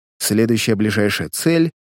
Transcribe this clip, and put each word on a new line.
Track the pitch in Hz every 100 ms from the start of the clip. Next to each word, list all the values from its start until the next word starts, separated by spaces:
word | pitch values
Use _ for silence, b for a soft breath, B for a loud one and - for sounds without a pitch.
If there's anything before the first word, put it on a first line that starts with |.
| _ -
Следующая | - 107 113 110 -
ближайшая | 101 107 107 104 - 76
цель — | - 165 165 165 - _